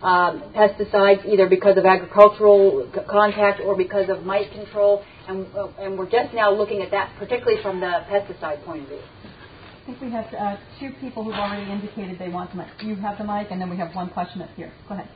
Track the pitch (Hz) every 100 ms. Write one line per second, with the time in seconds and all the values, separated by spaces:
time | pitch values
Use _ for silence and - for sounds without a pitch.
0 | 185 180 175 160 - 214 208 - 208 208
1 | 196 196 - 208 185 185 208 190 185 185
2 | 180 202 208 208 208 202 196 202 185 -
3 | - 208 208 208 202 202 190 190 185 202
4 | 190 185 170 202 202 208 202 214 202 202
5 | 202 - - 190 190 196 190 - 196 190
6 | 185 233 - 226 208 208 208 202 185 202
7 | 185 - 202 247 240 214 208 185 180 175
8 | - 202 196 180 165 147 165 160 135 143
9 | - - - - - - - - - 247
10 | 254 226 220 220 208 202 - - 277 247
11 | 254 226 220 202 202 202 196 202 202 -
12 | 185 180 180 180 180 180 - - 214 208
13 | 208 202 208 208 208 185 180 180 170 190
14 | 180 190 180 196 160 - 160 - - 196
15 | -